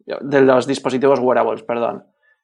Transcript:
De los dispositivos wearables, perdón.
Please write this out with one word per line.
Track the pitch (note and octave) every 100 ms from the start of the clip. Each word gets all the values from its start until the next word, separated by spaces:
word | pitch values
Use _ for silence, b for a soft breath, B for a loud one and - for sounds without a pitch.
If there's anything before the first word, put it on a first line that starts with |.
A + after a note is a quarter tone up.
| - -
De | C#3 C#3
los | C3 B2+ B2
dispositivos | C3+ C3+ B2+ C#3 C3
wearables, | B2+ A#2+ A2+ A2
perdón. | - A#2 A2+ - _ _ _ _